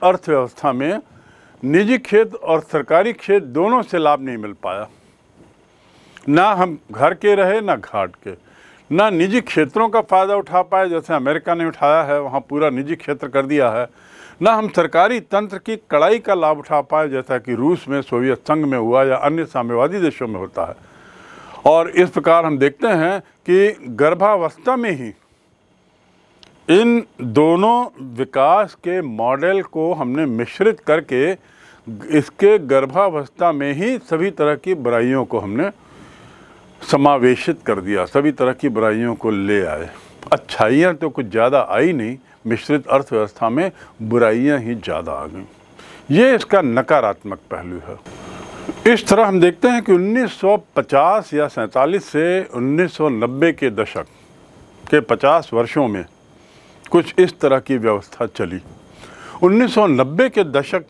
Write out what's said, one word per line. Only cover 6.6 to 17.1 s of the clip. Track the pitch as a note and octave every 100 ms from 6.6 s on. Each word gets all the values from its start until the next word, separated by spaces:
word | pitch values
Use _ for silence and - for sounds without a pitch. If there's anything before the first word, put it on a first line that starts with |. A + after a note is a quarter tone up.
| F3+ D3+ -
घर | G#2+ D3
के | F3+ G#3 G3+
रहे, | F#3 G#3+
ना | G#3 B2+
घाट | F#2+ G#2 F#2 - -
के, | F#2 _ _ - _ - D#3
ना | G#3+
निजी | F3 F#3 A#3
क्षेत्रों | - - D3 G#3+ A3+
का | A3
फ़ायदा | - F#3+ F#3+ G3+
उठा | D3+ F3+
पाए, | F3 F#3+ F#3
जैसे | E3 -
अमेरिका | D3+ C3 D#3 E3 E3+
ने | E3
उठाया | - C#3+ D#3
है, | C#3+ D3
वहाँ | C#3 C3+ -
पूरा | D3 D3+
निजी | B2+ C#3 D#3+
क्षेत्र | - D3 C#3
कर | C3+ C3+
दिया | D3 B2
है, | A2 B2 _ - - - -
ना | F#3+
हम | A3 G#3+
सरकारी | - D#3+ D#3+ G3 A#3+
तंत्र | - G3 G#3 G3
की | - G#3+
कड़ाई | - - E3 A3+
का | A3
लाभ | F#3 D#3 D3+
उठा | - D3+
पाए, | C3 D3+
जैसा | D3+